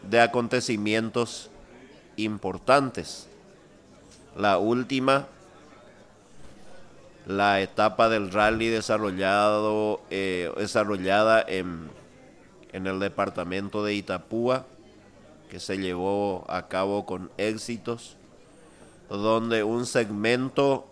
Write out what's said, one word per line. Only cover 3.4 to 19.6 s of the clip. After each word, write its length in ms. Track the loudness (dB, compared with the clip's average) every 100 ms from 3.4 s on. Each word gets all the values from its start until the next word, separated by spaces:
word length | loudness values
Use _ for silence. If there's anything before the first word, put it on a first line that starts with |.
| -20 -20 -20 -20 -20 -20 -20 -20 -20 -2
La 220 | 2 4
última, 640 | 2 0 0 0 2 2 0 -18 -20 -20 -20 -20 -20 -20 -20 -20 -20 -20 -18 -18 -18 -16 -18 -20 -20 -20 -6
la 340 | 2 4 4
etapa 480 | 0 2 0 4 4
del 240 | 4 0
rally 380 | 2 4 4 0
desarrollado, 1300 | 0 0 0 0 0 2 4 4 4 2 0 0 -2 -4
eh, 420 | -4 -2 -2 -4 -4
desarrollada 840 | -2 0 0 0 2 4 6 4 4
en, 420 | -4 -4 -8 -12 -18 -20 -20 -20 -20 -20 -20 -14
en 140 | -8 -4
el 140 | -2
departamento 840 | -4 -2 -2 -2 -6 -6 -4 -4
de 120 | -2 -4
Itapúa, 720 | -4 -8 -4 -2 0 -2 -4 -20 -20 -20 -20 -20 -20 -20 -18
que 100 | -14
se 200 | -6 -4
llevó 680 | -4 -2 -2 0 -2 -4 -6
a 180 | -8 -4
cabo 400 | -2 0 -2 -4
con 240 | -8 -8 -4
éxitos, 800 | -4 -4 -6 -8 -6 -8 -10 -20 -20 -20 -20 -20 -20 -20 -20 -20 -10
donde 540 | -2 2 2 2 0